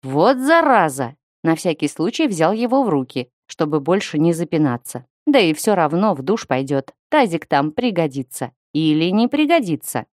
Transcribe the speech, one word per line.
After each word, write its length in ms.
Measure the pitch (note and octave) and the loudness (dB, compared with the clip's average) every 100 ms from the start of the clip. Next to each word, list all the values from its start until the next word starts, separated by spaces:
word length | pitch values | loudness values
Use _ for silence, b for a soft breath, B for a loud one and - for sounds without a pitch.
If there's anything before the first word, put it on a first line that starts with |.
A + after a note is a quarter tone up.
"Вот 360 | C3 C#3 G3 C4 | -2 2 2 2
зараза!" 760 | C4+ E4 D#4+ A#3 E3 C3+ A#2+ - _ _ | 2 2 4 4 2 -2 -8 -10 _ _
На 120 | E3 | -2
всякий 340 | D#3+ F#3 D#3 D3 | 0 -2 -2 -4
случай 380 | - E3 A#3 D#4 | -4 -6 -2 -2
взял 260 | F3 D#3+ | 2 0
его 300 | A3 A#3+ C4 | 0 0 0
в 60 | B3 | 2
руки, 400 | D3 C3 C3 B2 _ _ | -2 -2 -8 -10 _ _
чтобы 340 | - D3+ D3+ | -6 -2 -2
больше 380 | C#3 F#3 - D3 | 0 -2 -2 0
не 140 | E3 | 0
запинаться. 720 | E3 E3+ E3 D3+ A#2+ - B2 - _ - | 0 -2 0 0 -2 -8 -16 -16 _ 2
Да 120 | C4+ | 4
и 140 | F3 | 4
все 220 | D#3 - | 2 0
равно 400 | G3 D#3 E3 G#3+ | 2 2 2 0
в 80 | D#3+ | -2
душ 240 | C3 - - | -2 -4 -2
пойдет, 460 | C3 C3+ C#3+ - _ _ | -4 0 -4 -4 _ _
тазик 380 | D4+ A#3 E3 - | 0 2 -2 -2
там 260 | C#3+ D3+ | 0 0
пригодится. 800 | D3+ B3 F3+ D#3+ C3+ B2+ - A#2+ _ _ | -2 -2 0 -2 -4 -10 -10 -12 _ _
Или 380 | D3+ D#3 D3+ E3 | -2 0 2 2
не 180 | G3+ A#3+ | 0 0
пригодится. 760 | D4 D4+ E4+ G3+ D3+ - B2 G#2+ | 0 2 2 0 -6 -6 -8 -10